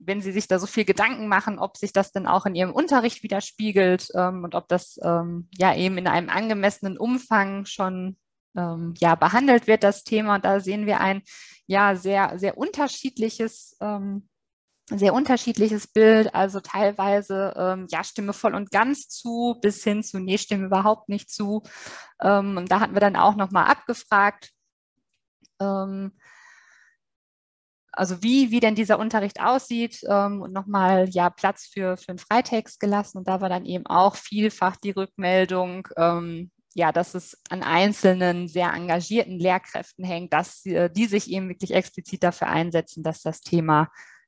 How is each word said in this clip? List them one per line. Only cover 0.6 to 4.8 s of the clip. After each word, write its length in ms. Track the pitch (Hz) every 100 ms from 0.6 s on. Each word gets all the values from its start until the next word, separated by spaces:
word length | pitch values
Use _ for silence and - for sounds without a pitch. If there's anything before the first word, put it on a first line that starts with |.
| 190
viel 180 | 226 202
Gedanken 420 | 196 226 247 214
machen, 320 | 196 214 180
ob 160 | 190 -
sich 160 | 202
das 220 | 196 190
denn 140 | 196 185
auch 180 | 190 202
in 100 | 175
ihrem 160 | 185
Unterricht 520 | 180 320 269 226 -
widerspiegelt, 880 | 220 202 - - 214 196 185 180 - 180
ähm, 300 | 185 185 170
und 100 | 175
ob 140 | -
das, 280 | 180